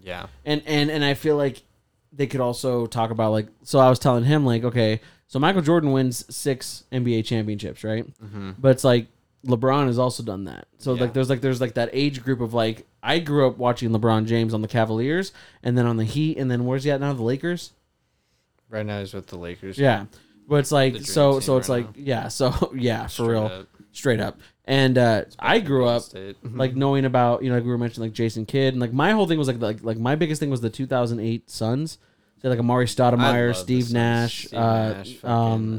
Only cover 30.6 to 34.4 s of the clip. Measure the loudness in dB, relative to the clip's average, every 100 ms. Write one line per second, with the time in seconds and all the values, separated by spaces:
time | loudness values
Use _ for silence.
30.6 | -2 -4 -2 0 0 0 -2 -4 -6 -4
31.6 | -2 -2 -4 -10 _ _ _ _ -2 0
32.6 | 2 2 0 2 4 4 2 2 2 0
33.6 | 0 0 0 0 2 2 -2 -4